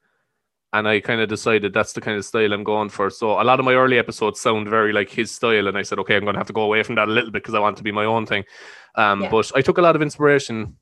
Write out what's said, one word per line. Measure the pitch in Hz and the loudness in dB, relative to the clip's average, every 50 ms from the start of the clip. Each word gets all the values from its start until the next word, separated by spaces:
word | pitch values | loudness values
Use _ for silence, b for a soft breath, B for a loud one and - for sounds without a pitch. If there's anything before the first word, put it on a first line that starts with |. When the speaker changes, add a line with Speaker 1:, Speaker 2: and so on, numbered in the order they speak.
| _ _ _ _ _ _ _ _ _ _ _ _ _ _ - | _ _ _ _ _ _ _ _ _ _ _ _ _ _ -2
Speaker 1:
and | 107 107 107 | -2 0 2
I | 107 104 | 0 0
kind | - - 120 113 | 0 0 0 0
of | 110 104 | 0 -2
decided | 107 101 - 123 113 107 98 98 92 | -2 -4 0 2 2 2 2 0 0
that's | 110 104 - - | 0 -2 -2 -4
the | 120 | -10
kind | - 120 107 104 | -6 -6 -6 -6
of | 98 | -6
style | - - 113 110 104 | -4 0 0 2 2
I'm | 101 101 104 | 0 -2 -2
going | 104 107 107 107 104 | -2 -2 -2 -2 -4
for. | - - 101 98 | -2 -2 -2 -2
So | - - 117 110 101 92 | -2 -2 -2 0 0 2
a | 110 | 4
lot | 120 127 131 | 2 2 2
of | 131 | 4
my | 131 127 | 2 4
early | 127 131 131 127 120 | 4 4 4 4 2
episodes | 110 - 110 - 113 107 104 - | 0 0 -4 -4 -2 -2 -2 -2
sound | - 123 113 107 107 104 | -2 0 0 0 -2 -2
very | 107 113 107 107 | 0 2 2 2
like | 104 104 101 - | 2 0 -2 -2
his | - - 113 - | -4 -6 -6 -6
style, | - - - 117 113 107 101 98 | -6 -4 0 2 2 2 2 0
and | 95 101 | -2 -4
I | 92 | -4
said, | - 104 98 | -6 -4 -6
"Okay, | 95 - 110 101 | -2 0 0 0
I'm | 101 | 2
gonna | 104 98 95 | 0 -4 -4
have | 95 - | -4 -4
to | 101 | -2
go | 110 110 | -2 0
away | 104 107 110 104 | 2 2 0 0
from | - 120 | 0 0
that | 110 107 104 | 0 0 2
a | |
little | 110 120 120 113 | 0 0 -2 -2
bit | 104 104 - | -6 -8 -8
'cause | - 110 | -4 -2
I | 107 | 0
want | 104 104 98 - | 0 0 -2 -2
to | 107 | -6
be | 107 101 | -6 -2
my | 107 107 | -2 0
own | 110 113 113 110 | 0 0 -2 -2
thing." | - 110 101 98 B B B B B B B B B B | -2 -4 -4 -4 B B B B B B B B B B
Um, | - 110 104 101 98 | 0 2 2 2 0
Speaker 2:
Yeah. | 98 92 | -2 0
Speaker 1:
but | 110 110 107 - - | 0 0 0 2 0
I | 139 | 0
took | 131 - 180 190 | 0 2 2 4
a | |
lot | 175 170 156 | 4 4 4
of | 151 | 2
inspiration | 156 147 - - 147 147 143 139 139 - 117 110 107 101 - _ | 0 -2 -2 0 2 4 4 2 0 -2 -8 -8 -8 -8 -12 _